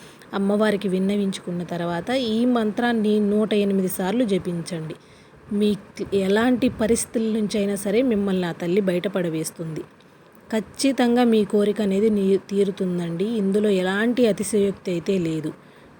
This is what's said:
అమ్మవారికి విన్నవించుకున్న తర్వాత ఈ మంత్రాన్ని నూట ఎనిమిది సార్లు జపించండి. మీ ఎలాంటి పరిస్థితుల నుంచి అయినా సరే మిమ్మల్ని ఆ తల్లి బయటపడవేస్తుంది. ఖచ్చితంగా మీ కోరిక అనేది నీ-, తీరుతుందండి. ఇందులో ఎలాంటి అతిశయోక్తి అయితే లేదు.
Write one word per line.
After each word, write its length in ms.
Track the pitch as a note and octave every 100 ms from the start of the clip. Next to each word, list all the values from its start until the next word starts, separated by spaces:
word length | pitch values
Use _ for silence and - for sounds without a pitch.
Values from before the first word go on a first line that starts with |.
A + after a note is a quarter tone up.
| - - -
అమ్మవారికి 540 | G3+ G3 G3+ G#3+ G3+ G3+
విన్నవించుకున్న 760 | F#3 F#3+ G3+ G3 F#3+ - F3
తర్వాత 480 | F3 F3 E3+ E3+ F3
ఈ 340 | C4 A#3+ A3
మంత్రాన్ని 760 | B3 A#3+ G#3+ G#3 A#3+ A#3 G#3+ G#3+
నూట 340 | G#3 G#3 G#3+
ఎనిమిది 340 | G#3+ G3+ G3 F#3
సార్లు 360 | F3+ F#3 A3+
జపించండి. 680 | A#3+ F#3+ F3+ E3+ D#3 E3+ D#3 - - - - - -
మీ 240 | G#3 G#3 G3+ - - -
ఎలాంటి 540 | G3 F#3+ G#3 B3 B3 B3+
పరిస్థితుల 540 | - G#3+ A3+ - -
నుంచి 360 | A3 A3 G#3 G#3+
అయినా 160 | G3+
సరే 280 | G3 G3+ G#3
మిమ్మల్ని 440 | C4 G#3 G3+ F#3+ F3
ఆ 60 |
తల్లి 280 | D#3+ F3 F#3+
బయటపడవేస్తుంది. 1000 | F#3+ F3+ F#3 F#3+ E3+ D#3+ D#3+ - E3 D#3 - - - - - - -
ఖచ్చితంగా 720 | A3 - - C4+ C4 B3 A#3+
మీ 200 | B3 A3
కోరిక 360 | G3 G#3 G#3 G3+
అనేది 300 | G3+ F#3+ A3
నీ-, 280 | G#3 F#3+ G3 -
తీరుతుందండి. 760 | G3+ G3+ F#3+ F#3 F3 E3+ E3+
ఇందులో 440 | G3+ A#3 G3 G3 G#3+
ఎలాంటి 580 | F#3+ F3+ G3 A#3 B3 A#3
అతిశయోక్తి 640 | G3+ G3+ G#3+ G3+ G3 -
అయితే 280 | F3 E3+ G3
లేదు. 340 | E3 D#3+ D3+ - - - - -